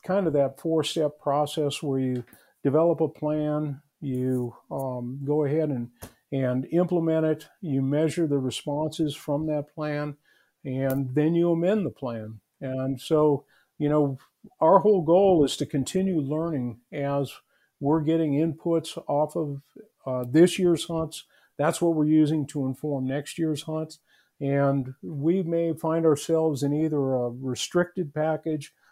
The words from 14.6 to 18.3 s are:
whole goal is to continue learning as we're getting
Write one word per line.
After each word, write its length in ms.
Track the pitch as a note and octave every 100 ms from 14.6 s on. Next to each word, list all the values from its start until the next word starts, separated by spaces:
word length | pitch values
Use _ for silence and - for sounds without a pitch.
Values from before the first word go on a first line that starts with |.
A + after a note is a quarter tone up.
| D#3+ F#3+
whole 220 | G#3 G3
goal 420 | D#3 F3 G3 F3
is 140 | C#3 -
to 80 | C3+
continue 540 | C#3+ B2+ F#3 F#3+ E3+
learning 600 | C3+ D3+ E3 D3+ B2 A2 _
as 400 | C#3+ C#3 C#3+ C3+ - _ _ _ _
we're 220 | C#3+ D#3+
getting 320 | D3 E3 D#3+